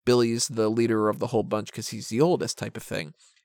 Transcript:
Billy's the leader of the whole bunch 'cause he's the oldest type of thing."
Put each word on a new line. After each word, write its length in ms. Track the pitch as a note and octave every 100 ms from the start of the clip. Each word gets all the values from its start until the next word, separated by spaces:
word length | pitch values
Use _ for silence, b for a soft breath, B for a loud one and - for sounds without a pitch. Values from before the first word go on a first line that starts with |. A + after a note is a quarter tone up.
| -
Billy's 420 | B2 A#2 A#2 -
the 200 | A2+ G#2+
leader 380 | A2+ A#2 A2 G#2+
of 120 | G#2
the 80 | G#2+
whole 160 | A#2
bunch 280 | F2 G#2+ -
'cause 180 | - G#2+
he's 200 | A2 F2+
the 100 | A2+
oldest 380 | E3 F3 - -
type 180 | - -
of 80 |
thing." 300 | - - - - b b